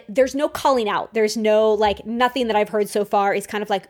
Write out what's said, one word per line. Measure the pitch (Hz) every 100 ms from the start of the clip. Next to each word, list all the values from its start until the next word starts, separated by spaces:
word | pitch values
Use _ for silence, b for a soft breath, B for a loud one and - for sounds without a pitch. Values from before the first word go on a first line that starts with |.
| -
there's | 208 262
no | 277 302
calling | - 294 262 208
out. | 175 -
There's | 226 214 220
no, | 214 214 220
like, | 208 214 202
nothing | 220 233 247 262 226
that | 214
I've | 208
heard | 214 202
so | 214 202
far | 208 202
is | 190 -
kind | 214
of | 208
like, | 196